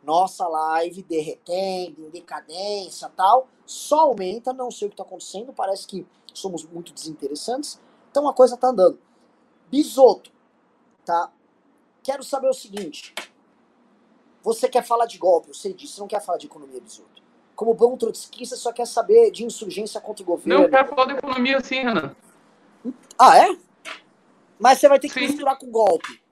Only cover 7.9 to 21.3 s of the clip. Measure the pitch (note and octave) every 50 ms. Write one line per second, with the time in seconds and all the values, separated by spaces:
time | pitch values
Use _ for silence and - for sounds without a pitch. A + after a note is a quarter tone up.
7.9 | _ _ _ _ _ C#4 D4 C#4+ C4+ - B3+ A#3+ A#3+ A#3+ - B3+ B3+ G3+ F#3 C4
8.9 | C#4 - _ _ _ _ _ _ _ _ _ _ _ _ _ _ - C#4 D4+ -
9.9 | - B3+ C4+ A#3 F#3+ - _ - _ _ _ _ _ _ _ _ _ _ _ _
10.9 | _ _ _ - E3+ E3+ F3 - _ _ _ _ _ _ _ _ _ _ _ _
11.9 | _ _ _ - C4 C#4 C4 - - C4+ B3 C4+ B3+ - - G#3+ G3 G#3 G3 D#3
12.9 | - - - - _ - - - _ _ _ _ _ _ _ _ _ _ _ _
13.9 | _ _ _ _ _ _ _ _ _ _ _ - A3+ - - B3+ - B3 A3+ -
14.9 | A#3 A#3 A#3 A#3 - - - F#3 F3 E3 - - C#3 - - G3+ F#3 F#3 C#4+ D4
15.9 | - G3 G3+ G3 - G3+ G#3 - F3 D3+ D3+ D3 - D#3 C#3+ C3+ C3 B2 G#2+ -
16.9 | - - - _ _ _ _ _ _ _ _ _ _ - G#3+ A3+ A3+ E3+ A3+ A#3+
17.9 | B3+ B3+ A#3+ A3 F#3+ - - - - - B3+ - B3 - - A#3+ A#3 - A#3+ A#3
18.9 | - A#3+ A#3 - G#3 A#3 A#3 G#3 F3+ E3 A3+ A#3+ - - A3+ F#3+ D#3 F#3+ G#3+ G#3
19.9 | - G#3+ - - G#3+ - F#3+ F3 E3+ - - G3 B3 C#4+ - - - C4+ C4+ -
20.9 | D4 C4 B3+ B3+ C#4+ C4 - C#4